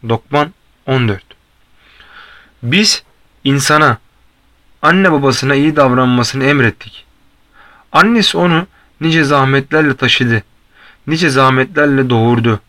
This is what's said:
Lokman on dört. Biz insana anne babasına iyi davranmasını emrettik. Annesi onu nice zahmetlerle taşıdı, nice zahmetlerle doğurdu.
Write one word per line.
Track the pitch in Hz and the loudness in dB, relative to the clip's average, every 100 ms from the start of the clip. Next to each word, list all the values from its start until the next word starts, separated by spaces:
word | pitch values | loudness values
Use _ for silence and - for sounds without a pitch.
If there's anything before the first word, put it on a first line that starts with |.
Lokman | 113 113 - 143 151 - _ _ - | -4 -6 -2 -4 -4 -8 _ _ -4
on | 131 120 | -2 0
dört. | 98 - - _ _ _ _ _ _ - - - - _ _ | -4 -10 -20 _ _ _ _ _ _ -20 -20 -20 -20 _ _
Biz | 117 160 214 - _ _ _ _ | -4 0 0 -4 _ _ _ _
insana | 139 139 139 151 151 117 _ _ _ _ _ _ _ _ | -2 -2 0 2 2 0 _ _ _ _ _ _ _ _
anne | 151 180 190 | 0 2 2
babasına | 151 139 127 131 143 | 2 0 -2 -2 0
iyi | 147 151 | 0 2
davranmasını | 135 123 127 123 117 135 | 2 2 0 0 -2 -2
emrettik. | 135 143 117 - - - - _ _ _ _ _ - - _ | 0 2 0 -2 -16 -20 -20 _ _ _ _ _ -20 -20 _
Annesi | 151 190 233 190 175 | 0 2 2 0 0
onu | 175 165 185 _ _ _ | 0 0 -4 _ _ _
nice | 160 160 | -2 0
zahmetlerle | 143 143 135 139 135 156 151 127 | 2 2 2 0 0 -2 0 -2
taşıdı, | 127 - 123 117 - _ _ _ - _ - | -2 -2 0 -2 -4 _ _ _ -20 _ -8
nice | 160 170 | -2 0
zahmetlerle | 135 131 131 127 165 147 135 131 | 2 2 0 -2 -2 0 0 0
doğurdu. | 120 113 120 117 107 | 0 2 0 0 -2